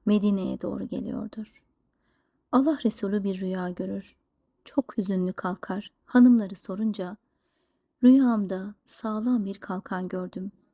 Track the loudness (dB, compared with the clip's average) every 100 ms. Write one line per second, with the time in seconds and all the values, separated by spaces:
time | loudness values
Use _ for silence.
0 | 0 2 2 0 -2 -6 -6 -8 -6 -8
1 | -6 -8 -8 -12 -14 _ _ _ _ _
2 | _ _ _ _ _ 2 2 2 -2 -2
3 | -2 -2 -2 -4 -4 -4 -4 -6 -6 -8
4 | -10 _ _ _ _ _ -8 -4 -4 -4
5 | -2 -2 -2 -4 -6 -6 -8 -8 -10 _
6 | _ 8 8 8 2 -8 -10 -4 -4 -4
7 | -8 -10 _ _ _ _ _ _ _ _
8 | 6 8 6 2 0 -4 -8 -12 -14 -10
9 | -6 -4 0 0 -2 -8 -8 -8 -6 -6
10 | -6 -6 -8 -8 -12 -14 _